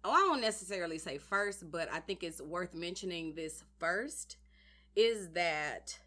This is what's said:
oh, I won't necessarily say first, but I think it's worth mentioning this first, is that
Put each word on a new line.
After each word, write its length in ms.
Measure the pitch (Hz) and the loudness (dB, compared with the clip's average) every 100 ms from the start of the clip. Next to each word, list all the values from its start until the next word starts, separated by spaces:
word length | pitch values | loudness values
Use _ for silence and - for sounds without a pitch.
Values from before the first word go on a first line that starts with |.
oh, 80 | 196 | 6
I 160 | 320 381 | 6 8
won't 140 | 285 | 6
necessarily 560 | 220 208 180 196 170 165 | 2 0 -4 -2 -2 -2
say 200 | - 143 | -4 -8
first, 500 | - 202 202 196 170 | 0 0 0 -2 -6
but 200 | 165 160 | -4 -2
I 60 | 160 | -4
think 240 | - 185 | -4 -4
it's 180 | 170 156 | -4 -6
worth 320 | 151 175 180 | -4 -4 -4
mentioning 600 | 160 170 185 185 170 160 | -4 -6 -6 -6 -4 -6
this 300 | 156 156 - - _ | -6 -6 -8 -16 _
first, 560 | 165 190 277 - - - - _ - - _ | 0 0 -2 -8 -10 -16 -20 _ -20 -20 _
is 360 | 202 226 220 180 | 4 4 4 -2
that 680 | 170 170 151 147 120 - - | 0 2 2 -2 -4 -8 -14